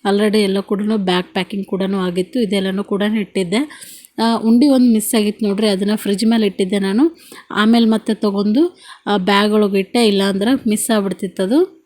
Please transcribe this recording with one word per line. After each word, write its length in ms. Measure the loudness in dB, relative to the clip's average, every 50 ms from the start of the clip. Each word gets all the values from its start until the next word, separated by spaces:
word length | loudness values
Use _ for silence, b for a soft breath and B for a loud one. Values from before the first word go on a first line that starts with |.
| -2 0
already 280 | 0 0 0 2 2 0
ಎಲ್ಲ 220 | 0 0 -2 -4
ಕೂಡ 200 | -2 -4 -4 -4 -2 -2 -2
ಬ್ಯಾಗ್ 300 | -2 -2 -2 -2 -2 -4
ಪ್ಯಾಕಿಂಗ್ 400 | -4 _ -6 -6 -4 -6 -10 -6
ಕೂಡ 160 | -6 -4 -4
ಆಗಿತ್ತು, 580 | -2 -2 -2 -2 -4 -4 -4 -4 -6 -4 -4 -4
ಇದೆಲ್ಲನೂ 440 | -2 -2 -2 -2 -2 -2 -4 -6 -4
ಕೂಡ 180 | -4 -4 -2
ಇಟ್ಟಿದ್ದೆ. 560 | -2 -2 -2 -2 -4 -4 _ -4 -4 -2 -2 -4 -4 -4 B B B B B B B B _ -2
ಆ, 180 | 0 0 0
ಉಂಡಿ 320 | 0 2 2 4 4 6 4
ಒಂದು 240 | 4 4 4 4
ಮಿಸ್ 220 | 4 2 0 0 -2
ಆಗಿತ್ತು 320 | 0 0 -2 -2 -2 -4
ನೋಡ್ರಿ, 220 | -2 -2 0 0 0
ಅದನ್ನು 280 | 0 0 0 -2 -2
ಫ್ರಿಜ್ 280 | -2 -2 -4 -2 0 2
ಮೇಲೆ 220 | 2 2 2 0
ಇಟ್ಟಿದ್ದೆ 320 | 0 0 -2 -4 -2 -2 -2
ನಾನು. 400 | -2 0 2 2 2 0 0 B B B B B B B
ಆಮೇಲೆ 360 | -2 0 2 4 4 4 4
ಮತ್ತೆ 280 | 2 0 0 -2 -4 -4
ತೊಗೊಂಡು, 640 | -2 -2 -2 -2 0 -2 0 2 2 0 0 B B B B B B B
ಆ, 100 | -2 -2
ಬ್ಯಾಗ್ 360 | 0 0 2 2 2 2 2
ಒಳಗೆ 260 | 2 2 2 2 0 -2
ಇಟ್ಟೆ, 300 | -2 -2 0 0 2 2
ಇಲ್ಲಾಂದ್ರೆ 600 | 2 2 0 0 -2 -2 0 0 0 0 0 -2
ಮಿಸ್ 200 | -2 -2 0 0
ಆಗ್ಬಿಡ್ತಿತ್ತದು. 920 | 0 0 0 -2 -6 -6 -8 -8 -4 -4 -2 0 2 0 0 0 -4 _ _